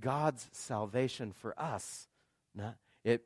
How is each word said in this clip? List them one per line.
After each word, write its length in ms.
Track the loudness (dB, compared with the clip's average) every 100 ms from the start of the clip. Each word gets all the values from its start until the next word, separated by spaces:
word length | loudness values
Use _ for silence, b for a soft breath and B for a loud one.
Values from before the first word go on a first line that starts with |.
God's 480 | 0 4 2 2 -6
salvation 800 | -12 -2 0 2 2 2 0 -6
for 260 | -6 -8 -4
us. 480 | -2 -2 -6 -10 -14 _ _ _ _
Not, 220 | -8 -6 -8 _ _
it, 200 | 2 2